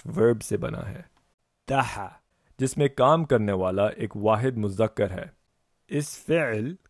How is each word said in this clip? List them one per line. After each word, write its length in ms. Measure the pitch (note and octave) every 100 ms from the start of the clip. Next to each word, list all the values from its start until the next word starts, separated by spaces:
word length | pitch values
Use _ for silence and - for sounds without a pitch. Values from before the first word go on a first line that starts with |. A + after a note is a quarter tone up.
| A2+
वर्ब 320 | - A2+ A2
से 180 | - G#2
बना 220 | - F2
है। 300 | F2+ - - _ _ _ _ _ -
दहा, 520 | C3+ C3 - F#2+ - _ _ _ -
जिसमें 300 | C3 - C#3+
काम 360 | - B2+ E3 D#3
करने 260 | B2 G#2
वाला 380 | F#2+ F#2 F#2+ G#2
एक 280 | - G#2+ G#2+
वाहिद 400 | G#2 G#2+ C3 A#2+
मुज़क्कर 540 | G#2 F#2+ A2 - G2+
है। 220 | F#2 F2 _ _ _ _ _ -
इस 360 | C#3+ D3 - -
फ़िअल 520 | E3 C3+ G#2+ B2 F#3 _